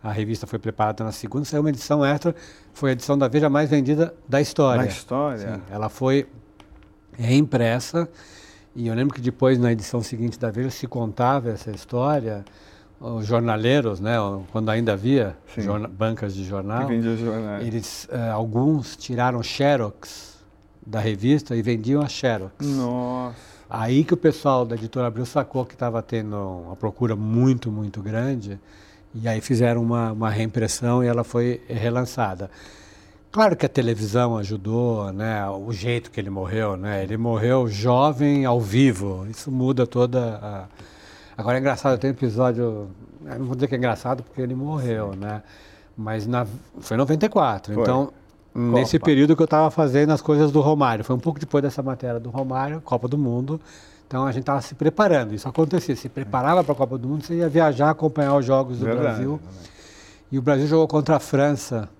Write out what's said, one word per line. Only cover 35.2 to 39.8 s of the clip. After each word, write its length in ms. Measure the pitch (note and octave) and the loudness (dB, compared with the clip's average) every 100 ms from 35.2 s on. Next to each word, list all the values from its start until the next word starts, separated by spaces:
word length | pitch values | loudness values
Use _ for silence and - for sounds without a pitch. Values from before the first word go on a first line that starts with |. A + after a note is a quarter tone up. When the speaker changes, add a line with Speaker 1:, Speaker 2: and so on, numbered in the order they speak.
| A2 G#2+ G2 | -4 -2 -4
Speaker 1:
O 240 | G2 G#2 | -6 -8
jeito 380 | G#2+ A2+ A#2+ A#2 | -6 -2 -4 -4
que 100 | - | -8
ele 100 | G2+ | -6
morreu, 460 | G2 F#2 A2 G#2+ F#2+ | -6 -4 -2 -2 -2
né? 260 | G2+ G2+ | -4 -4
Ele 140 | F#2+ A2 | -4 -2
morreu 500 | A#2 A2+ A2+ C3 A#2+ | -2 0 2 2 2
jovem, 760 | G2+ A#2 B2 D3 C3 D3 C#3+ | 0 2 4 4 4 2 4
ao 160 | C3 A#2+ | 4 2
vivo. 640 | G#2+ A2 C#3 F#2+ G2+ F#2 G2 | 2 4 4 4 -4 -6 -8
Isso 220 | A2 - | -10 -6
muda 360 | C3 B2+ C3 | 0 0 2